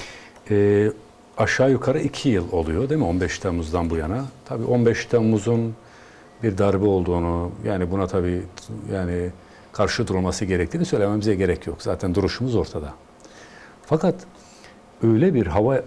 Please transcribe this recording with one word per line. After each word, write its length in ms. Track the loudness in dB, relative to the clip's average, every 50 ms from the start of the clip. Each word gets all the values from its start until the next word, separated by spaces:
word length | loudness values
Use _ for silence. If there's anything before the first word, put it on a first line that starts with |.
| -8 -10 -16 -20 -20 -20 -20 -14 -4 0
e, 360 | 2 4 6 6 6 4 4 2 0 -4 -16 -20 -20 -20 -20 -12 -4
aşağı 340 | -2 -2 0 2 2 4 4
yukarı 280 | 4 2 2 0 0 0
iki 300 | -2 -4 -4 -2 0 2
yıl 220 | 2 2 0 0
oluyor 380 | -2 -2 0 0 0 -2 0 0
değil 100 | 0 0
mi? 60 | 0
On 140 | 0 0 0
beş 180 | -2 -2 -4 -4
Temmuz'dan 500 | -4 -4 -2 -2 -4 -2 -2 -2 -2 0
bu 80 | -2
yana. 280 | -2 -2 -4 -4 -4 -6 -8 -14 -18 -12
Tabii 180 | -10 -8 -6 -2
on 200 | 0 2 4 4
beş 200 | 4 2 0 -2
Temmuz'un 680 | 0 0 2 4 4 2 2 2 2 0 0 0 -4 -6 -12 -18 -20 -20 -20 -20 -20 -20 -20 -20 -20 -10 -4 -2
bir 140 | -2 0
darbe 280 | 2 2 2 2 2 2
olduğunu, 640 | 2 2 2 2 0 0 0 0 0 -2 -2 -4 -6 -8 -8 -6
yani 260 | -4 -2 -2 -2 -2
buna 160 | 0 -2 -2
tabii 340 | 0 0 0 0 0 -2 -4 -6 -10 -14 -18 -14 -14 -12 -12 -8 -6 -4
yani 360 | -4 -4 -2 -2 -4 -4 -6 -8 -12 -20 -20 -20 -20 -20 -12 -2
karşı 340 | -2 -2 0 0 -2 -2
durulması 380 | 0 0 0 0 0 -2 -2 -2
gerektiğini 400 | -2 0 0 0 -2 -2 -2 -2
söylememize 500 | 0 0 0 0 0 0 0 0 0 2
gerek 320 | 2 2 0 0 -2 -4
yok. 140 | -10 -10 -8
Zaten 340 | -6 -6 -6 -4 -2 -2 0
duruşumuz 400 | 2 0 0 0 -2 -4 -2 0
ortada. 380 | 0 -2 -2 -6 -10 -10 -10 -14 -16 -20 -20 -20 -20 -20 -20 -20 -20 -20 -20 -20 -20 -20 -20 -20 -12 -4
Fakat 300 | -2 0 2 2 0 0 -2 -8 -20 -20 -20 -20 -20 -20 -20 -20 -20 -20 -20 -20 -18 -6 0 2
öyle 300 | 4 4 6 4 4 4
bir 140 | 2 2
hava 340 | 2 2 2 2 2 2 0 -2